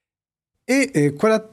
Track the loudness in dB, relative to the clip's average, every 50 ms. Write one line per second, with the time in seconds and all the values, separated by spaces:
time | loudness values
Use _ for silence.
0 | _ _ _ _ _ _ _ _ _ _ _ _ _ -2 0 0 0 0 0 0
1 | 0 0 0 0 0 0 0 0 -2 -8